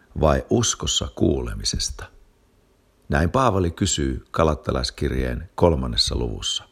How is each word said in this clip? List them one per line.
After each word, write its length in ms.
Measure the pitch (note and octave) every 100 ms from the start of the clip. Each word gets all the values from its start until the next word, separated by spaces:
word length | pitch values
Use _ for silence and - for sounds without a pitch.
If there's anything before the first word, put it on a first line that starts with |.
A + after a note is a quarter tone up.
| _ -
vai 260 | D2+ C#2 -
uskossa 580 | A2+ A#2 - D#2 - -
kuulemisesta? 920 | - F2+ C#2+ B1 G#1 G1+ - - - - - - _ _ _ _ _ _ _ -
Näin 220 | C#2+ E2+
Paavali 400 | B2 C3 G2 E2+
kysyy 540 | - G2 - C2+ B1+ -
Galattalaiskirjeen 1160 | - D#2+ D2+ - C2 B1 - C#2+ B1+ B1+ B1 F2
kolmannessa 600 | - F2 D2+ B1+ A#1 -
luvussa. 500 | A#1+ A#1+ G1+ - - -